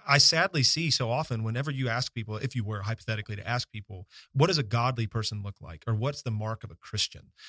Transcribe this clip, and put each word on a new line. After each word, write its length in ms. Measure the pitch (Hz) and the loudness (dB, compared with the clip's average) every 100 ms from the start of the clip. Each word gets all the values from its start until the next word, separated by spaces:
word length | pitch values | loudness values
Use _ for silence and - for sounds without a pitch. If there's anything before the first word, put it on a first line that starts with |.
| - | 4
I 100 | 143 | 6
sadly 460 | - 160 185 160 | 8 6 4 4
see 280 | 123 - 165 | 2 2 2
so 200 | - 117 | 2 2
often 320 | 127 156 113 | 0 0 -2
whenever 280 | 110 117 147 | -2 -2 -2
you 180 | 135 127 | -2 0
ask 240 | 120 123 | 0 -2
people, 240 | 120 107 107 | -6 -6 -4
if 180 | 117 123 | -4 -2
you 80 | |
were 200 | 104 104 | -2 -4
hypothetically 520 | 101 113 - 107 104 101 | -4 -4 -4 -6 -4 -6
to 120 | 104 | -2
ask 220 | 120 - | -2 -4
people, 380 | 107 98 95 98 - - | -10 -12 -14 -14 -20 -4
"What 140 | 135 170 | 2 4
does 100 | 165 | 4
a 60 | |
godly 440 | 107 117 123 120 110 | 0 2 2 0 -2
person 360 | 113 107 104 | -2 -4 -4
look 120 | 101 - | -8 -10
like?" 240 | 73 82 - | -14 -8 -2
Or 60 | |
"What's 280 | 107 127 143 | 0 0 -4
the 100 | 123 | -4
mark 320 | 107 107 110 | -2 -2 -6
of 80 | 104 | -10
a 40 | 85 | -14
Christian?" 560 | - 104 - - - _ | -8 -4 -4 -6 -20 _